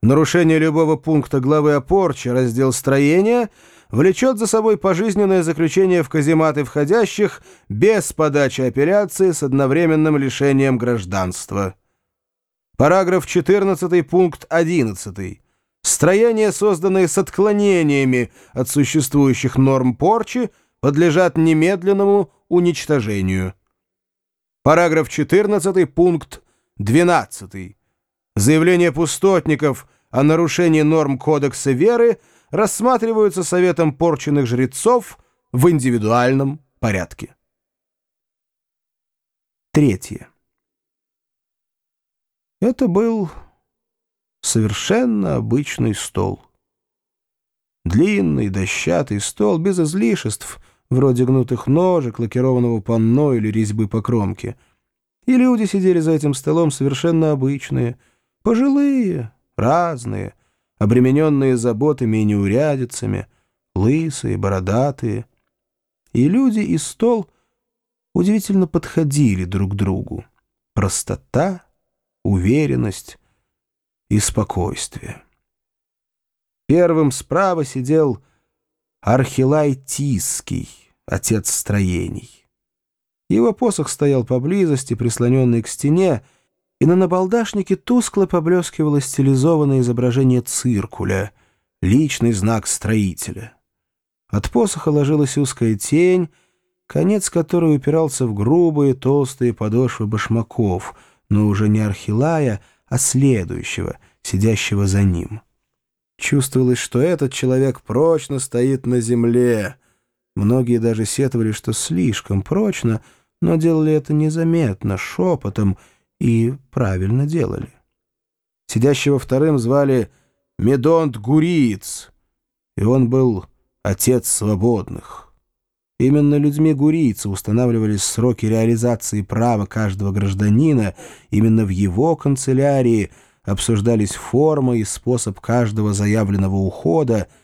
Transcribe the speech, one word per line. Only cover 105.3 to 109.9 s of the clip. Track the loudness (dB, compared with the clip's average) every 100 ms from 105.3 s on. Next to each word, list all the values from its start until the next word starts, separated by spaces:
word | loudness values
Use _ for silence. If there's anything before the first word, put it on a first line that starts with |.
| -12 _ _ _ _ _ _ _ -10
Чувствовалось, | -2 0 0 0 0 0
что | -2 0
этот | 0 0 -4
человек | -2 0 0 0 -4
прочно | -4 0 2 0 -2 -8
стоит | -4 -2 0 -2 -2
на | -2
земле. | 0 0 2 2 2 0 -4 -10 _